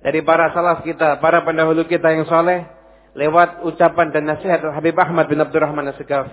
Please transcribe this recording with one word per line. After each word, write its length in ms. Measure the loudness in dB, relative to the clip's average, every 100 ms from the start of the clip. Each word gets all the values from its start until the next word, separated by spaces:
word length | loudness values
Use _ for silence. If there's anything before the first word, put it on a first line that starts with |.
dari 200 | -2 -4 0
para 280 | 2 2
salaf 320 | 0 0 0 -4
kita, 320 | -2 0 2
para 200 | 2 2 0
pendahulu 400 | 0 0 0 0
kita 200 | 0 0
yang 160 | 0 0
soleh, 400 | 0 2 0 -4 -20 -20 -20 _
lewat 520 | -4 0 4 2 0 -8
ucapan 440 | 2 0 2 0
dan 160 | 0 -2
nasihat 320 | -4 -2 -2 -2
Al-Habib 320 | -2 -2 0
Ahmad 320 | 0 2 0
bin 120 | 0
Abdurrahman 520 | 0 0 -2 -2 -8
As-Segaf. 320 | -10 -6 -6 -6